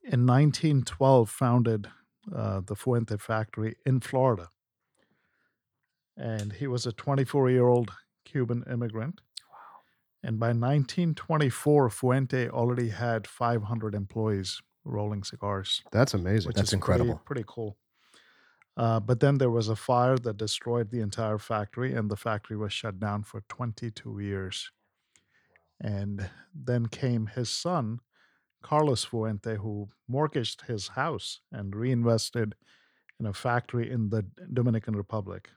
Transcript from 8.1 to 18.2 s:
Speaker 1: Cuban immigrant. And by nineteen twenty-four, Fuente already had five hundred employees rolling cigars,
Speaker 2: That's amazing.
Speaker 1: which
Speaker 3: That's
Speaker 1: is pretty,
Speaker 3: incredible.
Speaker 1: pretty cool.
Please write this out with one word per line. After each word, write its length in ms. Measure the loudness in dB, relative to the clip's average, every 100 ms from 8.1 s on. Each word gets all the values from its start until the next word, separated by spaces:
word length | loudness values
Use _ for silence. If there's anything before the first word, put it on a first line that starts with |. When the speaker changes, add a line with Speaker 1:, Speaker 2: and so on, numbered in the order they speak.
| _
Speaker 1:
Cuban 400 | -8 -4 -2 -2 -4
immigrant. 480 | -4 -4 -6 -8 -10 _ -20 _ -20 -20 -20 _ _ _ _
And 160 | -6 0
by 140 | 0
nineteen 600 | 2 2 2 0 0 -2 -2
twenty-four, 760 | 0 2 2 2 4 6 6
Fuente 600 | 2 2 2 2 0 0
already 400 | 0 0 2 -2
had 380 | -2 -2 -2 -4
five 360 | -2 0 0
hundred 300 | -2 -4 -4
employees 680 | -4 -4 -2 0 0 -2 -8 _ _ -8
rolling 380 | -4 -4 -4
cigars, 580 | -8 -8 -4 -4 -4 -6 0
Speaker 2:
That's 220 | 4 4
amazing. 340 | 4 2 0 0
Speaker 1:
which 60 | 0
Speaker 3:
That's 160 | 2
Speaker 1:
is 60 | 0
pretty, 220 | 2 2
Speaker 3:
incredible. 200 | 2 0 -6
Speaker 1:
pretty 180 | -8 -8
cool. 300 | -8 -10 -10 _ _ _ _